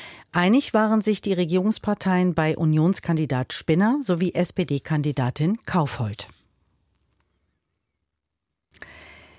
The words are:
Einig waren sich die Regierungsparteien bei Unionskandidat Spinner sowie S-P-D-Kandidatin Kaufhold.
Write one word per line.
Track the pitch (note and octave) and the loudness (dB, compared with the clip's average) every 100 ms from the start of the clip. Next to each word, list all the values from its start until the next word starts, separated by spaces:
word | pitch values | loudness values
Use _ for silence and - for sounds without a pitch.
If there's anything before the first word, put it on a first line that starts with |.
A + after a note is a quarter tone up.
| - - - | -18 -20 -6
Einig | F3 F3+ B3 - | 0 2 2 2
waren | A3 G#3+ A3 | 0 2 2
sich | G#3+ G3+ | 0 -2
die | G#3 | -2
Regierungsparteien | F3+ E3+ F#3 G3+ A3 - G#3 F#3+ F3+ F3+ | -2 0 0 0 -2 -2 -2 0 2 2
bei | E3 D#3 D3+ | 2 0 0
Unionskandidat | D#3+ D#3 E3 G3 - D#3+ D3+ B2+ B2+ | 2 4 2 0 -2 -2 0 -2 -4
Spinner | - - D#3+ G#3 C#4+ | -4 0 2 2 0
sowie | B3 E3+ F3+ | 0 0 0
S-P-D-Kandidatin | - F3+ - E3+ C#3+ - D#3 D3 C#3 B2 - D#3 A3 - | 0 -2 -2 -2 -4 -2 -2 0 -2 -2 0 -2 -2 -2
Kaufhold. | F#3 C#3+ - G#2+ G#2+ - - _ _ _ _ _ _ _ _ _ _ _ _ _ _ _ _ _ _ _ _ _ _ _ - - - - - - | -2 0 -2 -4 -6 -14 -20 _ _ _ _ _ _ _ _ _ _ _ _ _ _ _ _ _ _ _ _ _ _ _ -20 -20 -20 -20 -20 -20